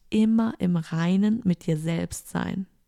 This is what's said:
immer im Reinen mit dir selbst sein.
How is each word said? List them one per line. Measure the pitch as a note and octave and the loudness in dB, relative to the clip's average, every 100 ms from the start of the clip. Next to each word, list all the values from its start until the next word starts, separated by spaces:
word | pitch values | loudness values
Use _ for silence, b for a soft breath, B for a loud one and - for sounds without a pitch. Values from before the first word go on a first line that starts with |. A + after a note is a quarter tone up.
| - | -2
immer | G#3+ A3 A3+ A3+ - | 2 4 4 0 0
im | F3+ F3 | 0 0
Reinen | D#3+ D#3+ E3+ F#3+ G#3+ A3+ | -2 -2 2 2 2 2
mit | F#3 E3+ - | 0 0 0
dir | D#3 | -2
selbst | D#3+ E3 F3 - - | -2 -2 -4 -8 -8
sein. | - - F#3+ F#3+ _ | -6 -4 -6 -8 _